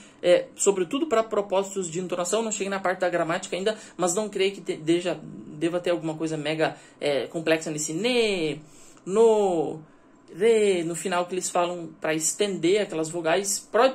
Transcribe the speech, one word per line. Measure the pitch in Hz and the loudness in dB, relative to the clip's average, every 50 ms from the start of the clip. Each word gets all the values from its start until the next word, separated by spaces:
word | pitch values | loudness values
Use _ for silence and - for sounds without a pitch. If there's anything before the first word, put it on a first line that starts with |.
| - - - - - | -20 -20 -12 -2 4
é, | 175 180 175 - - - | 4 6 4 4 0 -6
sobretudo | - - 208 196 190 180 165 - 277 - | -2 2 2 2 2 0 -2 -2 -4 -2
pra | - - 226 220 | 0 2 2 0
propósitos | 220 - 208 196 202 185 190 196 190 - 196 185 165 | 0 0 -2 -2 0 0 -2 -2 -2 -4 -6 -6 -6
de | 156 175 | -6 -6
entonação. | 180 175 180 175 175 180 - 214 226 | -6 -4 -4 -4 -2 -2 0 -2 -2
Não | 220 | -2
cheguei | 214 - 196 190 | -4 -4 -4 -4
na | 196 190 | -4 -2
parte | 196 180 185 185 | -2 -2 -2 0
da | 190 180 | 0 0
gramática | 170 175 165 160 165 190 190 - - | 0 0 0 0 -2 -4 -4 -6 -6
ainda, | 180 190 214 214 - - - - | -4 -2 -2 -2 -4 -6 -14 -6
mas | - 170 180 170 | -2 -2 0 0
não | 202 214 208 | 0 -2 -2
creio | - 196 190 196 196 | 0 0 0 0 0
que | 196 | -4
te-, | 170 - 180 | -8 -8 -8
deja-, | 160 156 151 170 175 175 180 160 156 151 | -4 0 2 2 2 2 -2 -4 -6 -8
deva | 156 - - - - 151 151 156 170 165 175 | -12 -14 -14 -14 -14 -8 -4 -4 -2 -2 -2
ter | 175 185 | 0 0
alguma | 175 165 156 160 156 | 0 0 -2 -4 -4
coisa | 156 160 156 156 | -4 -4 -4 -4
mega, | 151 143 147 160 160 160 143 - - - - - - | -4 -4 -2 -2 0 0 0 -2 -4 -16 -20 -12 -4
é, | - 147 143 131 117 - | -2 0 0 0 -2 -4
complexa | - 170 160 160 160 160 156 175 | -6 -4 0 0 0 0 0 -2
nesse | 156 151 - - 156 | -6 -4 -4 -4 -4
ne, | 165 202 240 254 240 226 214 196 185 160 156 139 151 - - - - - - - - - | -2 0 0 2 2 2 2 0 0 0 -2 -2 -4 -10 -18 -20 -20 -20 -20 -20 -14 -8
no, | 175 190 214 226 226 220 214 208 190 180 165 147 156 156 160 156 - - - - - - - - - - | 0 4 6 6 6 6 6 4 2 2 0 0 -2 -4 -8 -12 -16 -20 -20 -20 -20 -20 -20 -20 -16 -4
re, | 160 196 226 226 220 214 202 190 175 170 | 0 4 4 4 6 4 4 4 2 0
no | 165 170 | -2 -4
final | 165 - 196 180 175 180 | -4 -4 -2 0 0 -2
que | 175 190 | -2 -2
eles | 180 180 - | -4 -4 -2
falam | - 180 175 170 180 175 170 160 - - | 0 0 0 0 -2 -4 -8 -12 -12 -6
pra | - 156 156 | -4 -2 -2
estender | 160 156 - - - 208 202 190 175 156 170 196 214 202 | 0 0 -2 0 0 0 -2 0 0 2 2 4 2 2
aquelas | 190 - 160 160 156 | 0 -2 -4 -4 -4
vogais. | 165 175 165 160 165 190 202 196 - - - - | -4 -4 0 2 2 2 2 0 -4 -4 -4 0
Pro-, | - 208 247 262 262 | 4 4 4 4 4